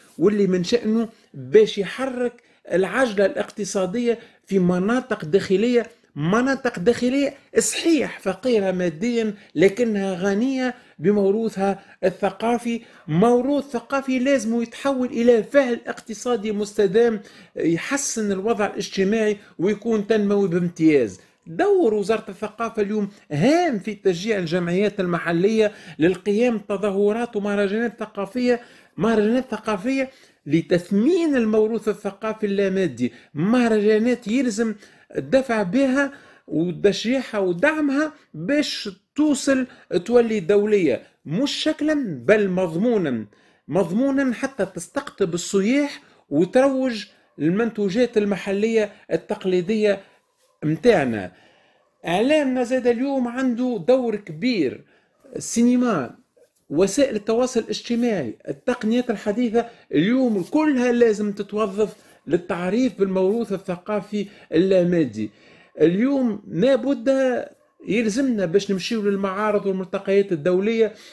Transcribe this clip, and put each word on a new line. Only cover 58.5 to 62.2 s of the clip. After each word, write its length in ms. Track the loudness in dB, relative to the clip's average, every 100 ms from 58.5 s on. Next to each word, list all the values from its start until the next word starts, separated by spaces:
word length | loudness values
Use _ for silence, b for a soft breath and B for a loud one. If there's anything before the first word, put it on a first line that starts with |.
| -8 -6 -4 0 0 -2
الحديثة 560 | -4 -4 -2 0 0 -2 B B
اليوم 480 | 0 2 2 2 0
كلها 500 | 0 0 2 2 2
لازم 400 | 4 4 4 -2
تتوظف 600 | -4 -6 -4 -4 -2 -4 -4 b b